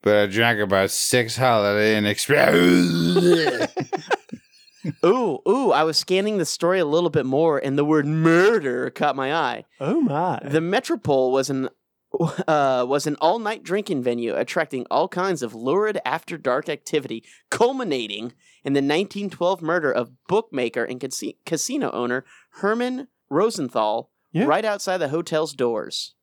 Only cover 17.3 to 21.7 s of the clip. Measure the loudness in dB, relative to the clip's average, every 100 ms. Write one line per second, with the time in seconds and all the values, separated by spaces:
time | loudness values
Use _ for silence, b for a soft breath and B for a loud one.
17.3 | b _ 0 0 0 -4 -4 -4 -8 -12
18.3 | _ b b -2 0 2 0 -2 -6 -8
19.3 | -2 -2 -2 -2 0 0 -2 -4 _ -2
20.3 | -2 -2 -4 -4 -4 -6 -6 -10 -8 -10
21.3 | -12 -6 -4 -4